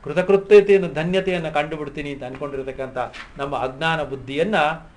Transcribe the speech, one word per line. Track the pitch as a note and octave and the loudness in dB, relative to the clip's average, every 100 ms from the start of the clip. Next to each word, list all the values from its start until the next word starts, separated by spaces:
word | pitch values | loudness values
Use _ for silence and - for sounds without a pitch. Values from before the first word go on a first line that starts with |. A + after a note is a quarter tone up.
ಕೃತಕೃತ್ಯತೆಯನ್ನು, | C#3+ D3+ F3+ G3 - G#3 G3 G3 F3 | -2 -2 2 2 8 8 8 4 4
ಧನ್ಯತೆಯನ್ನು | D3+ E3 F#3+ F#3 F3+ D#3+ | -4 0 0 0 -4 -2
ಕಂಡುಬಿಡ್ತೀನಿ | D3 D#3 D#3 D3 - C#3+ | -2 -2 -6 -8 -8 -10
ಅಂತ | C#3 | -10
ಅನ್ಕೊಂಡಿರ್ತಕ್ಕಂಥ | B2+ C3 C#3+ C3+ C3+ C3 C3 B2+ A#2 - - - | -10 -10 -8 -8 -10 -10 -8 -6 -8 -10 -18 -10
ನಮ್ಮ | C#3+ C#3 | -6 -4
ಅಜ್ಞಾನ | C3 C3 D#3+ D#3+ | -6 -4 -2 -2
ಬುದ್ಧಿಯನ್ನ | C3+ C3+ B2 C#3+ F#3 G3 D3+ E3 - | -4 -8 -6 -2 0 2 2 -2 -12